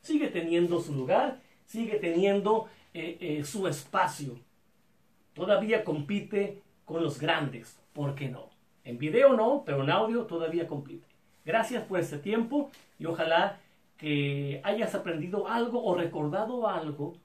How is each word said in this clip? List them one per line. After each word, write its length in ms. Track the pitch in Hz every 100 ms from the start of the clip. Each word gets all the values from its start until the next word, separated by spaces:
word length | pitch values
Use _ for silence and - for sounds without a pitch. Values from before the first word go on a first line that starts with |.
Sigue 260 | - 302 269
teniendo 520 | 180 165 170 175 175
su 120 | -
lugar, 480 | 139 131 202 277 - _ _
sigue 320 | _ 220 226 208
teniendo, 720 | 175 170 196 202 196 220 220 - _
eh, 240 | 170 160 -
eh, 240 | 165 151
su 220 | 143 214 185
espacio. 720 | 143 - 147 147 - 139 117 - _ _ _ _ _ _ _ _
Todavía 500 | - 185 202 214 220
compite 800 | 190 151 139 202 - 196 196 - _ _
con 180 | - 160
los 160 | 160 139
grandes, 640 | 156 160 143 120 - - _
¿por 200 | - 139
qué 140 | - 135
no? 240 | 120 - _ _ _ 135
En 120 | 120
video 360 | 147 226 277
no, 280 | 233 226 285
pero 180 | - 139
en 60 | 135
audio 360 | 185 220 233
todavía 420 | - 165 165 170 -
compite. 400 | 143 - - _ _ _ _ 151
Gracias 380 | 220 220 240
por 140 | - 180
este 180 | 151 147
tiempo 520 | 196 226 226 294 277 - - _
y 80 | 156
ojalá 520 | 165 160 165 196 - _ _ _ _
que 640 | 151 147 143 143 143 139
hayas 320 | 196 214 214
aprendido 540 | 202 175 165 175 202 185
algo 340 | 233 233 240
o 120 | -
recordado 760 | 175 165 160 147 185 226 247 220
algo 480 | 180 156 139 143 -